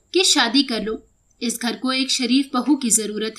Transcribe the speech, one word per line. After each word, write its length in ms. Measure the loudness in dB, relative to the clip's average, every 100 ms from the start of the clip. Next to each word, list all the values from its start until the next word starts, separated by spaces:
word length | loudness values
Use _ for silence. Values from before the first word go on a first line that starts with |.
| _
कि 100 | 0
शादी 400 | 2 4 2 2
कर 200 | 0 -2
लो, 240 | -4 -6 -10 _ _ _
इस 180 | -6 -4
घर 140 | -4 -4
को 160 | -2
एक 200 | -2 0
शरीफ 380 | -2 2 0 2
बहू 220 | -2 2 2
की 140 | 4
जरूरत 460 | 2 0 -4 -6